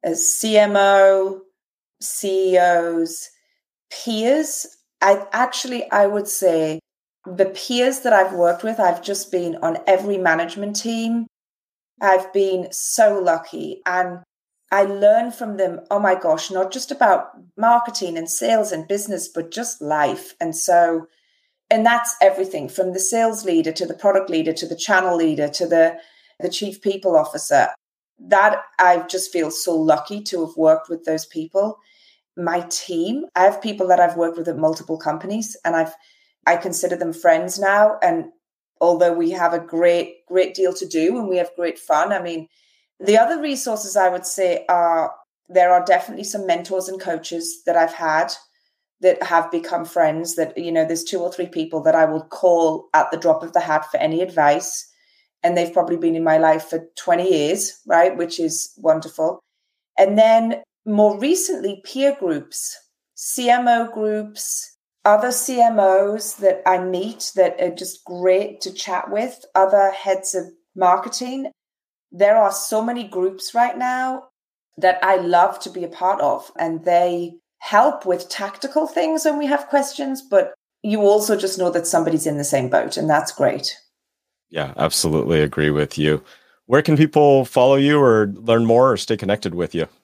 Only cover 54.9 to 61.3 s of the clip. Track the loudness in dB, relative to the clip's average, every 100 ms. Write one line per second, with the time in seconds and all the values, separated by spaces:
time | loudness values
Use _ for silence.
54.9 | _ _ _ _ _ -2 0 -2 -2 -2
55.9 | 0 -2 0 2 4 4 2 -2 -10 -10
56.9 | -12 -2 0 2 0 0 -2 -6 -10 -2
57.9 | 4 4 2 -6 -4 -4 -4 -10 _ 0
58.9 | 0 -2 -6 -4 -4 _ _ _ _ _
59.9 | 0 2 6 6 6 2 -6 -12 _ -4
60.9 | 4 4 4 0